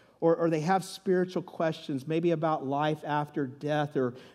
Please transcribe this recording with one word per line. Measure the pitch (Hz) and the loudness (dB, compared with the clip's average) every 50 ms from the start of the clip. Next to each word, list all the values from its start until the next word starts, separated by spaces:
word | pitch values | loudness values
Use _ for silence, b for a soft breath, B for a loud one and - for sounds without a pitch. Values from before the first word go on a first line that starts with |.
| B B B B | B B B B
or, | 170 165 165 | 2 4 4
or | 165 165 165 | 4 2 2
they | 165 156 | 2 2
have | 147 180 190 185 - | 2 2 2 2 0
spiritual | - - - - 196 180 180 180 185 - 175 175 | -4 -12 -6 0 2 2 2 2 0 -2 -6 -6
questions, | - - - 170 160 160 - - - 147 131 127 | -6 -4 -2 -2 -2 -2 -4 -6 -6 -6 -6 -4
maybe | 147 160 165 170 170 | -2 -2 0 2 2
about | 165 156 165 160 156 143 139 | 2 2 2 0 0 0 -2
life | 131 139 143 151 156 156 151 - | -2 0 0 0 0 0 -2 -2
after | 151 147 147 147 147 - 156 143 | -2 0 0 -2 -2 -2 -4 -4
death, | 143 135 - 147 147 151 151 147 143 - | -4 -6 -8 -4 0 0 0 0 0 0
or | 143 127 123 123 B B B | 0 0 0 -2 B B B